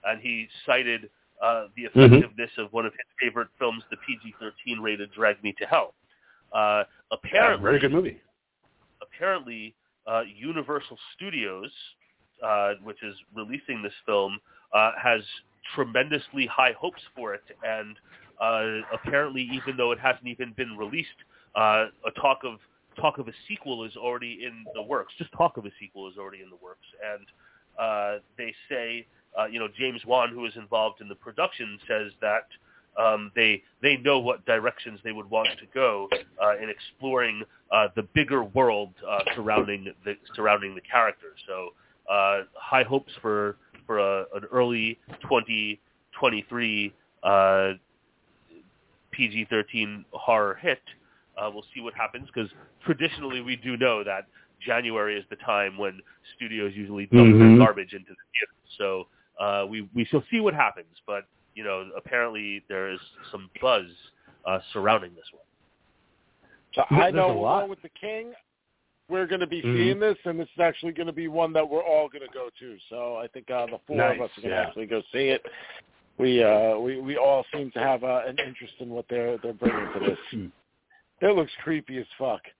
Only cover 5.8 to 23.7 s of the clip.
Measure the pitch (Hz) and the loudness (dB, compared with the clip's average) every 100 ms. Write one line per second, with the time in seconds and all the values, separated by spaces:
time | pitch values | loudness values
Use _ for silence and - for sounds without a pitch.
5.8 | 104 _ _ _ _ _ _ 110 107 104 | 0 _ _ _ _ _ _ 0 2 2
6.8 | 101 _ _ 113 - 202 233 165 101 139 | 0 _ _ -10 0 4 4 4 2 2
7.8 | 135 156 185 - _ _ _ _ _ _ | 4 2 0 -6 _ _ _ _ _ _
8.8 | _ _ - - 180 185 127 113 107 _ | _ _ -20 -6 -2 -2 -6 -14 -14 _
9.8 | _ _ - 113 110 104 127 165 143 147 | _ _ -4 -4 -4 -10 -8 -8 -4 -6
10.8 | - 117 - - 190 160 104 95 113 - | -6 -20 -20 -16 -10 -6 -6 -8 -12 -16
11.8 | - _ _ _ _ _ 113 104 101 101 | -20 _ _ _ _ _ -2 0 0 -2
12.8 | 104 101 110 98 - 107 107 135 - 120 | -10 -14 -14 -18 -18 -14 -12 -12 -10 -10
13.8 | 104 - - 104 98 101 _ _ _ 104 | -10 -12 0 2 2 -4 _ _ _ 4
14.8 | 110 - 123 113 101 - _ _ - - | 4 2 0 0 -2 -18 _ _ -14 -6
15.8 | 127 117 139 151 - 139 123 - 127 113 | -2 0 0 -2 -6 -6 -4 2 2 2
16.8 | 170 - - - 113 101 _ - 113 110 | -8 -8 -20 -12 -10 -10 _ -10 -6 -6
17.8 | 107 107 _ - - _ 113 113 110 110 | -8 -16 _ -20 -20 _ -2 0 -2 -4
18.8 | 110 113 - 143 147 131 127 131 131 131 | -8 -8 -2 0 0 -4 -6 -8 -8 -2
19.8 | 120 117 131 127 123 120 127 113 123 107 | 0 0 0 -2 -6 -12 -12 -8 -10 -8
20.8 | 107 147 160 - _ _ _ 107 107 107 | -10 -8 -10 -14 _ _ _ 2 4 4
21.8 | 110 - 110 - 139 135 131 110 _ _ | 0 -6 -12 -2 0 0 -4 -14 _ _
22.8 | _ - 151 147 117 113 - 208 - | _ -4 -2 -2 -12 -14 -14 -14 -10